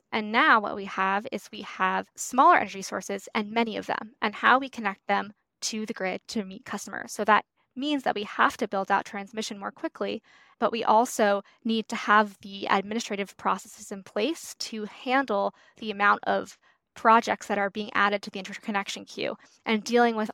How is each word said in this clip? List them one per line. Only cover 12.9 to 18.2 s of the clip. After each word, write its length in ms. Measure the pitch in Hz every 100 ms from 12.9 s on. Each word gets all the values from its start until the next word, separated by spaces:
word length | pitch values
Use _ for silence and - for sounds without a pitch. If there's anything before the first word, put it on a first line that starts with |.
| 226 - 202 196 -
processes 540 | 196 190 - - 214
in 120 | 196
place 520 | - 208 247 330 - -
to 260 | - 220
handle 720 | 208 - 254 262 262 202 202 - _ _
the 120 | 214
amount 300 | 202 202 208
of 340 | - 196 180 - _ _ _
projects 520 | - 233 226 226 202 -
that 120 | 202
are 120 | 202
being 200 | 214 208
added 280 | - 202 202